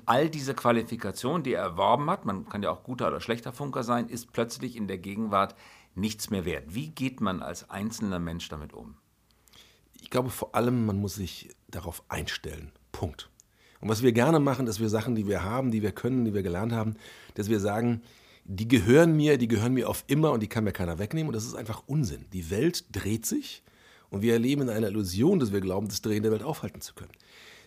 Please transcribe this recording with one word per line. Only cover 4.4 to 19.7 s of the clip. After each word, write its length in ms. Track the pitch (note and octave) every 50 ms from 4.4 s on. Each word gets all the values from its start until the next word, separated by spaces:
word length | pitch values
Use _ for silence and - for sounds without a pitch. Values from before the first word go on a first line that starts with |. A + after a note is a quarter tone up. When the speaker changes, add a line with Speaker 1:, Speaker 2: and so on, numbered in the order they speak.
| A#2 A#2 - - C3 B2+ -
Speaker 1:
in 120 | A2+ G#2 F#2+
der 100 | F#2+ F2+
Gegenwart 580 | F2 F#2+ G2 G#2+ A2+ G#2+ G2+ G2 G2 G2 - - - - - - - _ -
nichts 380 | F#2 G2+ A2 G#2+ - - -
mehr 120 | G#2+ F#2+ E2+
wert. 300 | F2 D#2 D2 C#2+ D2 F2
Wie 160 | A#2 D3+ D#3
geht 320 | - - B2+ C3 C3 -
man 220 | A2 G2 F#2 E2 C#2
als 260 | C2+ F2+ - - -
einzelner 480 | - G2 G2+ A2+ A2+ - A#2 G2+ F#2 F2
Mensch 320 | E2+ E2 E2+ E2+ - -
damit 240 | D#2+ D2+ D2 C#2+ -
um? 240 | - A#1 - - - _ _ _ _ _ _ _ _ _ _ _ - - _ _ _ _ _ _ -
Speaker 2:
Ich 80 | - -
glaube 220 | - B2+ B2+ B2
vor 240 | - - - - -
allem, 320 | A#2+ A#2 B2 B2+ B2 A2+ G#2+
man 100 | G2 G2
muss 160 | G2+ G2 -
sich 360 | G#2 F#2+ E2 - - - - - _ _ -
darauf 320 | - G2 - E2+ D#2+ - - -
einstellen. 640 | - - D2 - - - - D#2 D2+ D2+ D2+ D2+ - _ _ _
Punkt. 380 | - - - D#2+ D2+ - - - _ _ _ _ _ _ _ _ _ -
Und 100 | - G2+
was 140 | A2 G#2 B2+
wir 80 | B2+
gerne 280 | A2+ A#2 A#2+ D3+ E3+ D#3
machen, 280 | C#3+ C#3 B2+ B2+ C3 A2+
dass 120 | G#2 G2
wir 100 | A2+ G#2+
Sachen, 260 | G#2 A2 G2+ B2+ A#2+
die 100 | A2 G2+
wir 180 | G2+ G2 F2 E2+
haben, 280 | G2 A#2 B2+ C3+ B2+
die 100 | A2 A2
wir 100 | G#2 G2+
können, 320 | F#2+ - - A#2+ C3 B2+ A#2
die 120 | A2 G2+
wir 80 | G2+ F#2
gelernt 280 | F#2 E2+ F2+ G#2+ A2+
haben, 260 | A#2 A2+ G#2+ A2 A2 - - - - - - - -
dass 160 | - G#2 G2+
wir 100 | A2+ G#2
sagen, 440 | F#2+ G#2 G2+ A2 A#2 A#2+ A#2+ A2+ - - - - - - - - _
die 220 | - G2 F#2 A2+ A2+
gehören 480 | C3+ A#2+ F2+ A2 B2 D3+ E3+ E3+ D#3+
mir, 240 | D#3 D3 D3+ D3 B2
die 80 | A#2+ A2+
gehören 260 | A#2 G2+ A2 B2